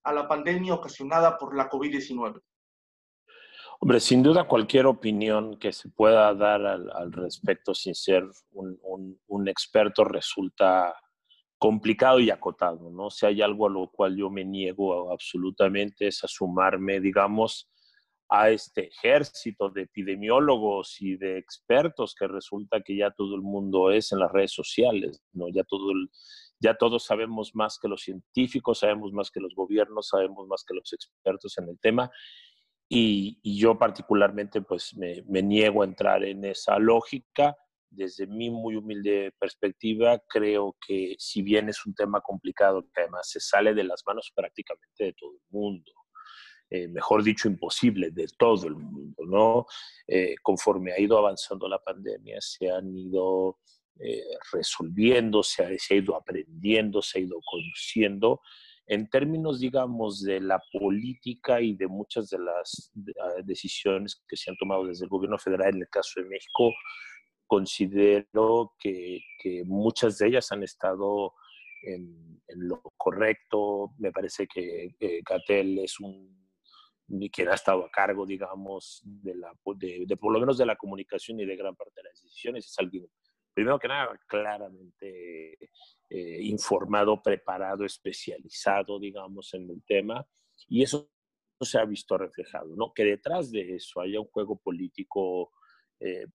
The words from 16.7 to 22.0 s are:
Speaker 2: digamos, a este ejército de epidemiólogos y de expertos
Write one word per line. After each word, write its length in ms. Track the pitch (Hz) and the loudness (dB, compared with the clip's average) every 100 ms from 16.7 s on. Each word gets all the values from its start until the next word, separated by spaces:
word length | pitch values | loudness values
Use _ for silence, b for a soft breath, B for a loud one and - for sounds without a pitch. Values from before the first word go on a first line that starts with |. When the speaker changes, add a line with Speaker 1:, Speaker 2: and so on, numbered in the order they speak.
| 95 98 98 | 2 0 0
Speaker 2:
digamos, 680 | 98 98 101 107 113 - - _ _ _ _ _ - | 2 4 2 2 0 -2 -14 _ _ _ _ _ 2
a 200 | 104 110 | 6 6
este 380 | 110 - - 87 | 4 0 -8 -8
ejército 840 | - 120 147 147 - 120 101 98 | -2 4 4 2 -8 -10 -4 -4
de 140 | 98 | -4
epidemiólogos 1160 | 92 - 95 98 107 127 147 123 107 101 92 - | -10 -8 -6 -4 2 4 6 2 2 -2 -6 -8
y 160 | 98 95 | -6 -4
de 200 | 95 92 | -4 -6
expertos 800 | - - - 123 160 147 | -10 -10 2 2 2 -2